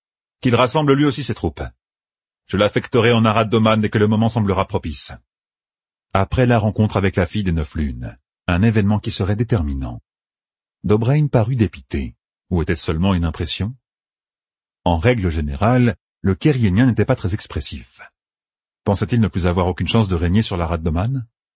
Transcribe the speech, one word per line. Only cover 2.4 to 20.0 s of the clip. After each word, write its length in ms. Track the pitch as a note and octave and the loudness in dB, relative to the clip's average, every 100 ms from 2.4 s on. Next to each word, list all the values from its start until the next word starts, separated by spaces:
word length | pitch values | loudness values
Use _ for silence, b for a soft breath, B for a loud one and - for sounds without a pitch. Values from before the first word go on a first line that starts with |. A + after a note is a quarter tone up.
| - | -4
Je 100 | F#2+ | 0
l'affecterai 540 | G#2 - - B2 A2+ | 0 0 0 2 4
en 120 | A#2 | 4
Arad 240 | A2 G#2+ A2 | 2 2 2
Doman 320 | A2+ A2 A2 | 2 4 2
dès 80 | G#2+ | 0
que 100 | A2 | 2
le 100 | G#2 | 2
moment 200 | A2 A2+ | 2 0
semblera 380 | A#2+ G2+ F#2 G2 | 0 0 0 -2
propice. » 460 | G2 E2 D2 - B1 _ _ _ _ _ _ _ _ _ | -4 -6 -10 -12 -16 _ _ _ _ _ _ _ _ _
Après 340 | G2 F#2+ - B2 | -2 0 2 2
la 120 | A#2 | 2
rencontre 380 | G#2 G2 G#2+ G#2 | 2 0 0 0
avec 200 | F#2+ - | 0 0
la 100 | F2+ | -2
fille 180 | A2 | -2
des 80 | F#2+ | -2
Neuf 220 | E2 D2+ | -2 -2
Lunes, 440 | D#2+ D2 A#1+ A#1+ - _ _ - | -4 -6 -6 -12 -14 _ _ -4
un 160 | F2 | 2
événement 380 | A2+ A2 G2 G#2 | 2 2 2 0
qui 100 | - | -2
serait 260 | - F#2+ G#2 | -4 -2 -2
déterminant. 640 | A#2 G#2+ D2+ C2+ B1+ A#1 - _ _ _ _ _ _ _ | 0 -2 -2 -4 -8 -10 -16 _ _ _ _ _ _ _
Dobraine 460 | F2+ G#2+ A2+ D3 D3 | 0 0 2 2 2
parut 280 | B2+ G#2+ C3 | 2 0 0
dépité. 580 | G2 - - D2+ B1 - _ _ - | 0 -2 -10 -8 -8 -12 _ _ -4
Ou 140 | F2+ | -2
était-ce 220 | D#2 E2+ | -2 -2
seulement 280 | - D#2+ F#2+ | -2 0 0
une 120 | F#2 | 0
impression ? 520 | E2+ - E2+ - G2 C3 _ _ _ _ _ _ _ _ _ _ | -2 -4 -6 -6 -8 -8 _ _ _ _ _ _ _ _ _ _
En 140 | F2 E2+ | -2 2
règle 320 | G#2+ B2 F2+ | 2 2 0
générale, 640 | D#2+ D2 C#2 G#2+ B2+ A#2+ - _ _ | -2 -4 -2 2 2 2 -2 _ _
le 140 | F#2+ | -2
Kérienien 520 | F#2+ D#3 C3 A2 F#2 C3 | 2 2 2 2 4 2
n'était 180 | A2+ | 2
pas 120 | G#2 C3 | 0 -2
très 180 | F2+ | -2
expressif. 680 | G#2 - - - C#2+ A#1+ - - _ _ _ _ _ _ _ | -4 -6 -10 -10 -12 -16 -20 -20 _ _ _ _ _ _ _
Pensait-il 360 | - G2+ G2+ A#2+ | -2 -2 0 2
ne 80 | G#2+ | 0
plus 180 | F#2 F2 | 0 0
avoir 200 | F2 F2+ | 0 0
aucune 220 | - E2+ | -2 0
chance 200 | A#2 | 0